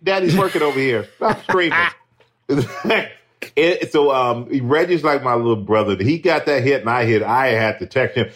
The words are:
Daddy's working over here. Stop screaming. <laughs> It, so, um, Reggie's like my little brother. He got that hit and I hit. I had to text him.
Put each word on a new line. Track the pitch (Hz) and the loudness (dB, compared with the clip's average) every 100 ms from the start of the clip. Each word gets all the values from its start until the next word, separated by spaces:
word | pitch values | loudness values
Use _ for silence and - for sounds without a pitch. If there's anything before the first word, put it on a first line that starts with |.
Daddy's | 185 190 185 190 | -4 0 2 2
working | 190 180 | 0 0
over | 147 135 | 0 0
here. | 135 113 101 - | 0 -2 -4 -4
Stop | 220 214 | -2 -2
screaming. | - 180 170 165 170 - _ _ _ _ - | -2 -2 0 0 -2 -4 _ _ _ _ -4
<laughs> | 143 113 - - 214 - - _ _ - | -2 -2 -4 -2 -2 -4 -12 _ _ -6
It, | - 165 175 143 | 0 2 0 0
so, | 156 143 | 2 2
um, | 131 123 120 120 135 | 2 0 -2 -4 -4
Reggie's | 123 151 175 170 | 0 0 2 0
like | 151 143 | 0 0
my | 127 | 0
little | 120 117 110 | 0 0 0
brother. | 98 110 101 95 | 0 0 2 0
He | 110 160 | 0 0
got | 175 151 151 | 0 0 2
that | 139 | 0
hit | 131 135 | 2 0
and | 110 | 0
I | 123 | 0
hit. | 117 110 | 2 2
I | 104 123 135 | 2 0 2
had | 113 110 107 | 2 0 -2
to | - | -4
text | 135 120 123 | -2 -2 -2
him. | 110 | -4